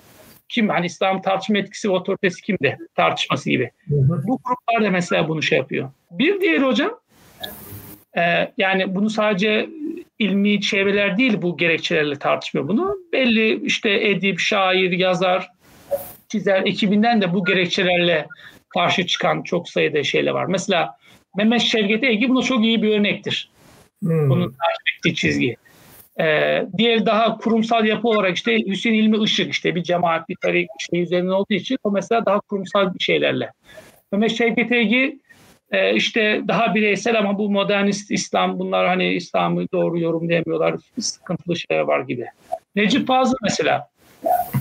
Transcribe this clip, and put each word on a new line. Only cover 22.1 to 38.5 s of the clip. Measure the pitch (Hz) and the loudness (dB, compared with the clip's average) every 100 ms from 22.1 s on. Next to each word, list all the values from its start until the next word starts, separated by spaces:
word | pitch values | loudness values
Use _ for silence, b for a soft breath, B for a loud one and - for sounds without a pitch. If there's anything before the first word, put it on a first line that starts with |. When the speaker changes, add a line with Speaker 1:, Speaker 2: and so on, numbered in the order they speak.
| 208 254 | 2 2
Speaker 1:
buna | 254 | 2
çok | 247 262 | 2 2
iyi | 226 226 | 2 2
bir | 214 208 | 2 2
örnektir. | 208 - - - - _ - - _ - | 2 -2 -6 -8 -10 _ -20 -20 _ -6
Speaker 2:
Hmm. | 165 160 143 | -2 2 2
Speaker 1:
Bunun | 180 | 2
takip | 170 - 165 165 - - | 0 -2 -4 -2 -6 -4
ettiği | 175 | -2
çizgi. | 165 156 143 135 113 _ B B - - - | 0 0 0 -2 -4 _ B B -20 -12 -2
Ee, | 160 151 147 151 - 185 | 0 2 2 0 -2 0
diğer | 233 226 208 | 2 4 2
daha | 208 226 220 | 2 2 0
kurumsal | 220 226 226 233 214 | 0 0 2 2 2
yapı | 214 233 | 2 2
olarak | 214 185 175 | 2 2 0
işte | 233 226 190 | 0 0 0
Hüseyin | 196 233 220 | -2 0 4
İlmi | 220 214 | 4 4
Işık | 214 - - | 2 0 -2
işte | - - | -2 -2
bir | 175 | -2
cemaat, | 170 170 170 165 165 | -2 0 0 -2 -4
bir | 175 | -4
tarik | 180 175 175 - - | -2 0 -2 -8 -4
şey | 175 | -2
üzerinden | 175 180 185 | 0 0 0
olduğu | 190 202 | -2 0
için | 190 - 262 | -4 -4 -4
o | 208 | -2
mesela | 196 185 226 196 | -2 0 0 0
daha | 202 | 0
kurumsal | - 196 180 202 190 | -2 -8 -2 0 0
bir | - | -2
şeylerle. | - 156 143 131 113 - B B B B - | -2 0 0 -2 -6 -12 B B B B -4
Mehmet | 202 220 226 | 0 0 0
Şevket | 226 247 226 | 0 0 0
Eygi, | 240 208 254 269 - b b b b - | 2 2 2 0 -4 b b b b -4
e, | 196 190 | 0 2
işte | 214 - 226 214 214 - | 2 0 0 0 0 0
daha | 175 226 | 0 2
bireysel | 214 214 196 240 220 | 2 2 0 0 0
ama | 202 202 | 0 0
bu | 208 | 0
modernist | 202 196 202 202 202 - | 0 2 2 0 -2 -4
İslam, | 208 - 196 92 | -6 -2 0 0